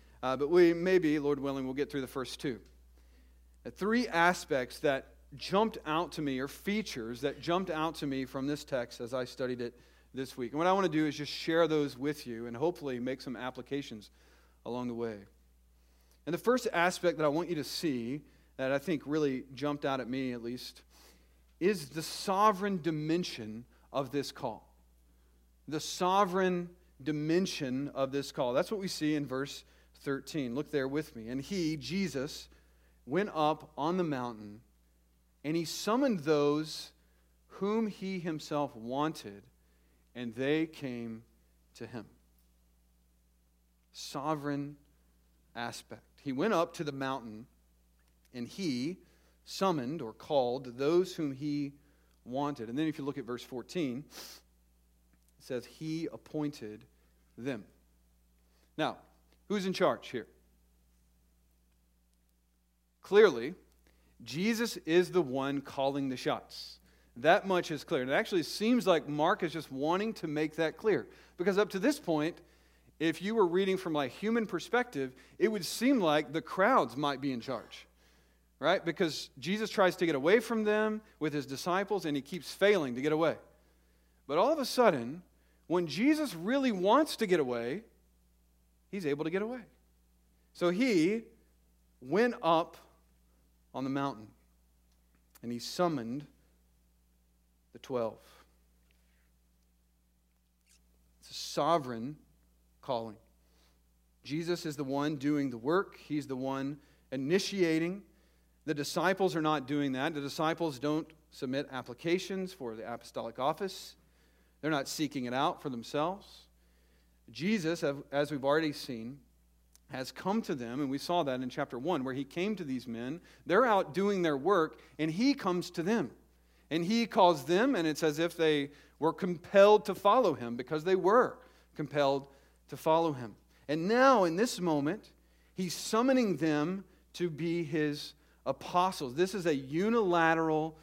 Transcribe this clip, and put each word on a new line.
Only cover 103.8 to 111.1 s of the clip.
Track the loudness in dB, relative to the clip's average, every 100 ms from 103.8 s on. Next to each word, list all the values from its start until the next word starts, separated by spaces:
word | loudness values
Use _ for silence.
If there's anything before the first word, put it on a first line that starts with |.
| _ _ _ _ -8
Jesus | -4 -2 -4 -4
is | -6
the |
one | -4 -2 -2 0
doing | 0 0 0
the | -2
work. | 0 0 0 -8
He's | -6 -6 -4
the | -4
one | -4 -4 -4 -8 -14 _ _
initiating. | -6 0 0 0 0 2 2 0 -4 -12 _ _ _ _ _ -6
The |
disciples | -4 -2 0 2 4 2 2
are |
not | 2 0 0
doing | -2 0
that. | 0 -2
The | -4
disciples | -6 -2 0 0 -2 -2
don't | -2 -2 -4